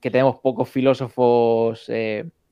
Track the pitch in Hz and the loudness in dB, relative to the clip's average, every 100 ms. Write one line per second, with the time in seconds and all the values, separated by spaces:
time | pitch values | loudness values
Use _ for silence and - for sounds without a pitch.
0 | 127 127 131 113 131 117 123 131 131 127 | -2 2 2 0 -4 -2 -4 0 0 0
1 | 123 - 123 120 117 113 113 113 - 113 | -2 0 2 4 2 2 0 -4 -8 -6
2 | 110 104 170 _ _ | -4 -6 -10 _ _